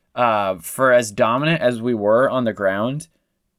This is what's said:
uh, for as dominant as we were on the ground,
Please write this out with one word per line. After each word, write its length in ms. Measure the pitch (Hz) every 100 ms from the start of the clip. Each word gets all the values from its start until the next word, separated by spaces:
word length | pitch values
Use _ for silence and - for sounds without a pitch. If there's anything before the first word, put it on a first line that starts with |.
| _
uh, 420 | 123 120 107 98 95
for 360 | - - 131
as 200 | 123 110
dominant 480 | 101 113 123 151 165
as 200 | 123 120
we 120 | 117
were 340 | 117 101 113 135
on 160 | 127
the 80 | 120
ground, 560 | 98 98 98 117 147 - _ _ _ _